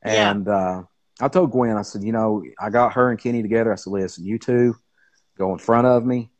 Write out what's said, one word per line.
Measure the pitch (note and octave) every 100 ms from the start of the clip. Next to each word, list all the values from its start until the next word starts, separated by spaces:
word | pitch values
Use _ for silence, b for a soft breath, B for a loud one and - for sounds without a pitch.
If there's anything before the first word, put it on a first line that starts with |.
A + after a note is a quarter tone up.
Yeah. | G#2+ G#2+ G#2
And, | G2+ F#2+
uh, | G2+ F#2 F#2 F2 _ _ _
I | C3
told | F3+ E3+
Gwen, | A#2+ A#2+ G#2+
I |
said, | G2+ G#2+
You | G2+
know, | A2+ A2 G#2+ C2 -
I | G#2+
got | A2+ A#2+
her | A#2 B2
and | A2+
Kenny | B2+ A#2+
together. | G#2+ A2+ A2+
I | F#2+
said, | -
Listen, | G2+ F#2+ - F2
you | A2+
two | - B2 B2 A2+ _ _ _ _ _ _
go | F#2+
in | F2+
front | - A#2 B2
of | B2 A#2+
me. | B2 A2+ _